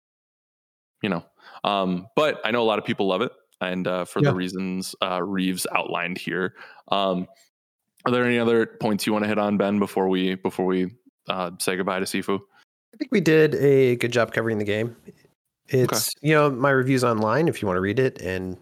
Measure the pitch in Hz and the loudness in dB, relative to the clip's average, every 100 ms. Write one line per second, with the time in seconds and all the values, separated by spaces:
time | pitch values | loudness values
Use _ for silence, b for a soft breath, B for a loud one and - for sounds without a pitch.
0 | _ _ _ _ _ _ _ _ _ _ | _ _ _ _ _ _ _ _ _ _
1 | 107 87 - _ B B - 101 95 90 | -4 -4 -6 _ B B -4 0 0 -2
2 | 92 - 151 - 110 120 113 104 110 113 | -4 -2 0 0 -2 0 2 0 -2 -2
3 | 98 92 123 - _ - 92 92 92 90 | 0 0 -2 -6 _ -8 -6 -4 -4 -4
4 | 87 - 143 92 92 92 95 92 92 - | -4 0 2 2 -2 -4 -4 -6 -8 -6
5 | 95 90 90 95 92 92 - - - 85 | -4 -2 -2 -2 -2 -2 -2 -2 -2 -4
6 | 87 90 - 87 92 - B B - 101 | -4 -6 -6 -4 -4 -6 B B -4 0
7 | 98 90 92 _ b _ _ _ _ _ | 2 0 -4 _ b _ _ _ _ _
8 | - 123 123 120 117 117 110 - 113 104 | -2 0 2 2 4 2 2 -2 -2 -2
9 | - 107 107 104 104 101 98 101 98 - | 0 0 0 0 0 2 2 2 0 0
10 | 95 92 92 95 95 - 92 92 90 - | 0 2 0 -2 -4 -2 0 0 -2 -6
11 | _ _ - 95 90 92 - 92 95 95 | _ _ -8 -6 -6 -6 -4 -2 -2 -2
12 | 98 98 92 98 - b b _ _ - | -2 -4 -2 -4 -6 b b _ _ -12
13 | 294 220 160 156 156 - 139 135 131 120 | -4 0 4 4 4 4 4 6 4 2
14 | 120 120 110 - 113 107 104 104 117 - | 0 0 0 0 -2 -2 -2 -2 -4 -8
15 | - - _ _ _ _ - 131 120 117 | -20 -20 _ _ _ _ -2 2 2 0
16 | - - 147 156 147 123 139 135 127 131 | -2 -4 2 4 4 2 2 2 2 2
17 | 123 110 107 123 165 - 104 90 95 113 | 2 2 2 2 2 0 0 0 0 2
18 | 131 - 92 92 92 92 | 0 0 -6 -6 -6 -10